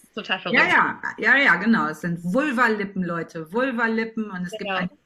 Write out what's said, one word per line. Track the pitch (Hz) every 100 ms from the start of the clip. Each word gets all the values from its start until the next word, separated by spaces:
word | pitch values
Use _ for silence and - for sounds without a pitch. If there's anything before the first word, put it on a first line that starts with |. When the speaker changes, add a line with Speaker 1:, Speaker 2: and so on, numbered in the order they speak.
Speaker 1:
ist | _
total | - 202 190
verrückt. | 202 247
Speaker 2:
Ja, | 339
ja, | 311 165 - - - 214 262
ja, |
ja, | 269 175
genau. | 208 202 151
Es | 156
sind | 180 170
Vulvalippen, | 175 214 302 240 240 214 196 196
Leute, | 175 170 160 170 156
Vulvalippen | 208 269 233 226 226 226 220 208
und | 185
es | 180
gibt | 214
Speaker 1:
Genau. | 202 185
Speaker 2:
eine | 180 _